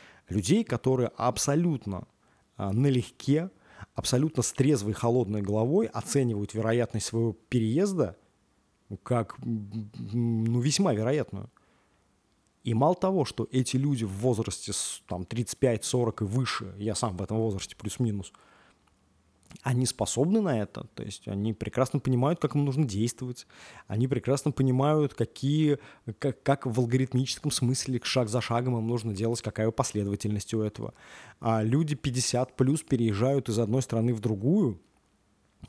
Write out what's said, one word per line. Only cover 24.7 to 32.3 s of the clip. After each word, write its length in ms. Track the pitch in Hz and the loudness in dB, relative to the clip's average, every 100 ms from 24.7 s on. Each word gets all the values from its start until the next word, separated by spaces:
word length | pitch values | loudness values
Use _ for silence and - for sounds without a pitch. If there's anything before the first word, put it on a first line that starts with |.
| 127 143 156 147 | 4 4 2 2
какие, 640 | - - - 135 151 151 139 - - - 107 | 0 -4 -2 0 2 2 0 -4 -16 -14 -4
как, 220 | 139 - | -4 -2
как 220 | - 139 131 | 0 0 0
в 120 | 117 | 0
алгоритмическом 720 | 120 131 131 127 131 - 151 | 2 2 2 0 0 -2 -4
смысле 480 | - 120 131 - 123 | 0 2 0 -2 -4
шаг 240 | - 131 113 | 0 0 0
за 120 | 120 | -2
шагом 380 | - 117 127 120 | 0 0 2 0
им 80 | 113 | 0
нужно 260 | 120 110 | -2 -2
делать, 280 | 98 113 117 | -2 -2 -2
какая 280 | - - 110 | -4 0 0
последовательность 800 | - 123 104 101 101 104 104 - | 0 -2 0 -2 -2 -2 -2 -2
у 80 | 113 | -2
этого. 320 | 107 - 110 - - - - - | -2 -4 -10 -10 -20 -20 -20 -6
А 220 | 113 113 | 0 2
люди 320 | 110 139 156 147 | 2 2 0 -2
пятьдесят 600 | 143 127 - | -2 -2 0